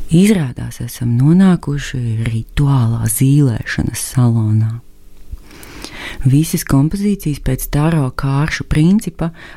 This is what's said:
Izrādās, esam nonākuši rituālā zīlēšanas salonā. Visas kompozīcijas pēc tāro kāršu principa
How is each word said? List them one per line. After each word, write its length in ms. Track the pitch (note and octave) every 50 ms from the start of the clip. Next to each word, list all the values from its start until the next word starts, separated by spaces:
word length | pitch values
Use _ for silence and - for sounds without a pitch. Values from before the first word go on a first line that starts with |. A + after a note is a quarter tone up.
| - -
Izrādās, 720 | E3 E3+ F#3+ G#3 A3 F#3 D3+ B2 B2 - A#2 A#2+ A#2+ -
esam 340 | A#2+ A#2+ - - A#2+ A#2+ A#2
nonākuši 840 | A#2+ C3 D3 E3 F#3 G3 F#3+ F3+ E3 - - C#3+ C#3+ C3+ - - C3 A#2+ A#2 A2 A2
rituālā 840 | A2+ A#2 A2+ A2+ A2+ - - - C#3+ C#3 C#3 C3 A#2 A2+ A#2 A#2 A2+
zīlēšanas 960 | A2 - - C3 C3+ C#3 D3 C#3+ B2+ A2 A2+ - - - - - - - - -
salonā. 680 | - - B2+ B2 A#2+ A2+ A2+ A2 G#2+ G#2+ A2 A2 A2 A2+ A#2 - - - - - - - - - - - - - - - - - - - - - - - - - - - -
Visas 420 | - C3 C3 C#3+ D#3+ - - E3+ -
kompozīcijas 760 | - C#3+ C3+ C#3 D#3+ G#3 G3 G3 G#3 G3+ G3 - D3+ C#3+ -
pēc 260 | - - C3 - - -
tāro 380 | - D3 D3 D#3+ E3+ D#3 C#3 B2+
kāršu 560 | - - - C#3 C#3 C#3 D3 - - - -
principa 680 | - - D3+ D#3 E3+ G3 G#3+ - F3 - - E3 E3 E3 - - - -